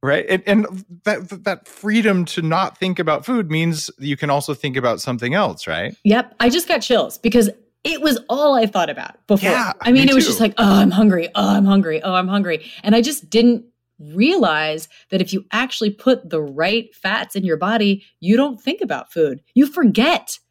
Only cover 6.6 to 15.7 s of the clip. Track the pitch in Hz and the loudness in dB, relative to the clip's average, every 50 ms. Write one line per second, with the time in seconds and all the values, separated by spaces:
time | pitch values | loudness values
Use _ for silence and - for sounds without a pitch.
6.6 | 339 - 349 269 - - 247 214 143 - - - - 233 220 247 226 202 - _ | -2 -2 -4 -4 0 0 0 0 0 -2 -8 -4 -4 0 2 4 2 2 0 _
7.6 | _ _ _ _ _ 302 330 285 285 302 262 226 - _ 226 277 294 294 277 247 | _ _ _ _ _ -8 -6 -2 0 0 0 -2 -4 _ -4 0 2 2 4 2
8.6 | 226 202 - 196 170 156 143 - - - - _ _ _ 208 196 190 196 - 254 | 2 0 0 -2 -4 -4 -4 -10 -12 -16 -16 _ _ _ 0 2 2 0 0 0
9.6 | 233 - - - - 233 247 269 269 269 269 262 - - 226 - 226 208 202 - | -2 -4 -6 -4 0 2 4 4 6 4 4 4 2 2 0 0 0 0 2 2
10.6 | 233 202 196 196 202 190 180 190 220 214 185 175 165 170 - 202 202 196 202 202 | 4 4 6 6 4 4 4 4 4 4 4 2 -2 -4 -4 -2 0 2 2 2
11.6 | 196 196 196 196 190 165 156 160 - 190 185 180 185 180 196 202 196 180 165 151 | 4 4 4 2 2 0 -2 -4 -4 -2 -2 -2 0 0 -2 -2 -2 -2 -4 -6
12.6 | - - - - - 202 214 240 233 269 294 - - 156 - 220 233 240 240 226 | -6 -12 -20 -8 0 2 2 4 2 0 -2 -8 -12 _ 0 4 4 4 4 2
13.6 | - _ _ _ _ _ _ _ 151 147 151 185 220 302 370 381 247 175 156 151 | -4 _ _ _ _ _ _ _ -20 -12 -2 0 2 2 2 2 2 2 0 0
14.6 | 156 156 156 160 156 _ _ - _ _ - 185 185 185 190 190 - _ - 220 | -2 -4 -6 -8 -10 _ _ -20 _ _ -2 -2 -2 -2 -4 -8 -6 _ -4 -4
15.6 | 254 262 | -4 -4